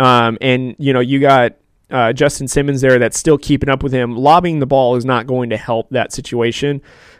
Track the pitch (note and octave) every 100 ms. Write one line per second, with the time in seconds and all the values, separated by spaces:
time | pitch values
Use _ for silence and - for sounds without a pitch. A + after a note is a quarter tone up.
0 | C3 B2 A#2 A2+ C3 B2+ B2+ A2 C#3+ B2+
1 | B2 C#3 C#3 C3+ A#2+ - _ _ - C3
2 | A#2 B2+ D3 - C3+ C#3+ C#3+ C#3 C3 B2+
3 | A#2 - E3 D3 - C#3+ C3+ C3+ C#3 B2+
4 | A#2+ A#2 C#3 E3+ F3+ D#3 B2+ C3+ B2 B2
5 | B2 B2 B2 B2+ B2 G#2+ - A2+ - B2+
6 | A2 - - A#2+ A#2 A#2 C#3 C#3+ - -
7 | - _